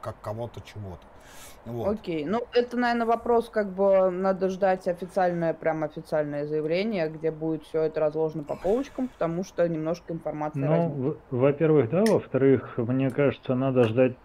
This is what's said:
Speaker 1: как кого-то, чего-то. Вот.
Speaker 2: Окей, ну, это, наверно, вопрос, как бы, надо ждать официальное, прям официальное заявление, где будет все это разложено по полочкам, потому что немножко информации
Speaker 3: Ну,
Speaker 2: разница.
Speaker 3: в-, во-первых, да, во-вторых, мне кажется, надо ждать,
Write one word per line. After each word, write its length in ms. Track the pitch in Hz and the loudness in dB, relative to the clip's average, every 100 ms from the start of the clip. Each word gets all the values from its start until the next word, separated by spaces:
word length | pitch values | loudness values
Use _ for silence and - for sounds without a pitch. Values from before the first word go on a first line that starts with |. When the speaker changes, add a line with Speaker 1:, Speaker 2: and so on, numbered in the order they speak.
Speaker 1:
как 200 | 117 101 | -14 -12
кого-то, 400 | 107 110 117 - | -10 -8 -10 -12
чего-то. 460 | - 107 101 85 - - - - - - | -16 -14 -14 -14 -18 -20 -20 -20 -20 -18
Вот. 280 | 113 120 190 | -12 -4 -4
Speaker 2:
Окей, 320 | 208 - 160 | -4 -4 -6
ну, 240 | 147 226 - | -2 -4 0
это, 240 | 240 240 247 | 0 0 0
наверно, 300 | 247 240 226 | 0 0 0
вопрос, 440 | 226 233 233 233 | 0 2 0 0
как 220 | 220 202 | -4 -4
бы, 380 | 185 196 190 185 | 2 4 6 4
надо 380 | 180 190 190 185 | 2 0 0 -2
ждать 400 | 185 196 185 190 | 0 0 0 -2
официальное, 640 | 175 180 202 180 175 165 | -6 -4 0 0 2 -2
прям 300 | 156 160 156 | 0 -2 -2
официальное 600 | 151 - - 156 151 147 | -4 -6 -4 -2 -2 -4
заявление, 640 | 151 151 151 175 220 196 156 | -4 -2 0 0 0 -2 -4
где 220 | 156 160 | -2 -4
будет 320 | 156 160 156 | -4 -4 -4
все 180 | - 160 | -4 -2
это 180 | 160 156 | 0 0
разложено 420 | 156 156 160 156 | 0 0 -2 -4
по 140 | 147 147 | -8 -4
полочкам, 520 | 175 240 277 - 254 | 0 0 -2 -6 -6
потому 360 | - 170 170 | -2 -2 -2
что 220 | 196 - 175 | -6 -2 0
немножко 440 | 160 156 170 - | 0 -4 -6 -8
информации 540 | 165 156 151 151 143 143 | -10 -8 -6 -6 -2 0
Speaker 3:
Ну, 0 | |
Speaker 2:
разница. 320 | 165 170 143 131 151 - | 2 0 -2 -4 -4 -6
Speaker 3:
в-, 60 | 123 | 2
во-первых, 540 | 139 143 160 151 113 | 2 4 4 4 4
да, 140 | 165 220 | 2 4
во-вторых, 680 | 160 - 127 135 127 - - | 2 2 2 6 4 2 -6
мне 320 | 117 131 135 | -2 0 0
кажется, 440 | 127 139 - - | 2 0 0 -2
надо 320 | 127 135 127 113 | 0 2 4 4
ждать, 300 | 113 127 127 | 4 2 0